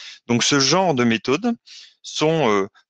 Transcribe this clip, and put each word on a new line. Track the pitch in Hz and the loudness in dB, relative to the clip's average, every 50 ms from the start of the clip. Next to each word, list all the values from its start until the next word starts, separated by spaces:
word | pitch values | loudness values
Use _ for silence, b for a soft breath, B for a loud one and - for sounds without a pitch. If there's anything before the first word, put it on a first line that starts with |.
| B B B B B - | B B B B B -2
Donc, | 120 117 - | -2 0 0
ce | - 143 139 | 2 2 2
genre | 135 135 156 185 190 175 147 | 2 2 2 2 2 0 0
de | 123 123 | 2 2
méthodes | 117 113 110 - 123 135 170 220 240 233 - B B B B B B B B | 2 0 0 0 -2 -2 0 0 -4 -4 -4 B B B B B B B B
sont, | B - - - 151 156 165 160 143 110 | B -12 -6 -2 0 0 2 2 2 2
euh, | 104 101 98 101 b b b | 2 0 0 -2 b b b